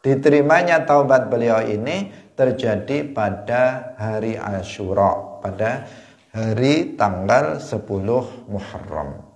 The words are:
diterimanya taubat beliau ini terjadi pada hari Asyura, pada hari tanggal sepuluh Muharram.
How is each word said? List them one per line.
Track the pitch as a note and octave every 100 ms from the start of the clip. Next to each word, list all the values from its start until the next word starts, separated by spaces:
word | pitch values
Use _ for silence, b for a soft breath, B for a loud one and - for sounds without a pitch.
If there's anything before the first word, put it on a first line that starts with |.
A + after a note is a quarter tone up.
diterimanya | C3+ C3+ D3 D3 C#3+ E3 F3 E3
taubat | - D3 C3+ C3 -
beliau | A#2+ A#2 A2
ini | A2+ G#2+ B2 F3+ G3 B B
terjadi | - C3 - A#2 G2+ - C#3+ D3
pada | A2+ G#2 G2+ - A#2+ B2+ B2+ - -
hari | A2 G#2+ A2
Asyura, | A2 G#2 G2 F#2 - F#2+ F#2+ G2 - - - G2
pada | F#2 A2 C3+ B B B B _
hari | A2 A2 G#2+ C3 D3+ - -
tanggal | G#2 F2+ G2 B2 D3+ D3
sepuluh | - A2 - G2 G2 B2 A#2+ - -
Muharram. | G2+ - - - D2+ C#2+ C#2 -